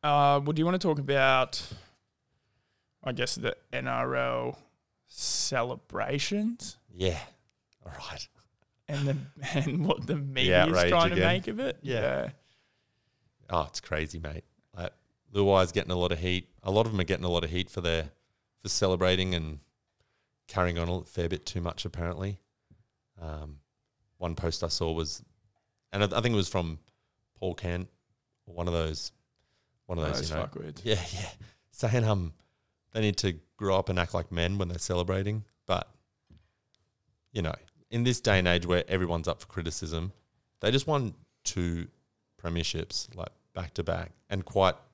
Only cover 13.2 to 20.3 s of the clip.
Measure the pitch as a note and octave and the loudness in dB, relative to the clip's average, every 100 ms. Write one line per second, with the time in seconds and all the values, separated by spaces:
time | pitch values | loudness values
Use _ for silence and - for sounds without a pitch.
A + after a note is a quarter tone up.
13.2 | _ _ - F2+ D2+ - - D#2 D#2+ E2 | _ _ -2 -2 -2 -8 -6 -4 -4 -6
14.2 | D#2+ D#2 _ _ _ - F2 _ _ _ | -8 -10 _ _ _ -10 -10 _ _ _
15.2 | _ G2+ G2 G2 F2+ F2+ - F2+ F2 E2+ | _ 2 6 6 6 2 0 0 0 0
16.2 | F2+ F2+ - _ G2 G2+ A2+ G#2 E2+ F#2 | 0 -2 -4 _ 0 2 4 0 0 0
17.2 | F2+ E2+ E2 F2 F#2 - E2+ E2 D2+ _ | 2 0 0 -4 -4 -4 0 0 -2 _
18.2 | _ _ _ _ E2 - G2 F2+ F#2 F#2 | _ _ _ _ -6 0 2 4 4 2
19.2 | F#2 F2+ D#2 D2+ _ _ _ _ _ _ | 2 -2 -4 -10 _ _ _ _ _ _
20.2 | _ | _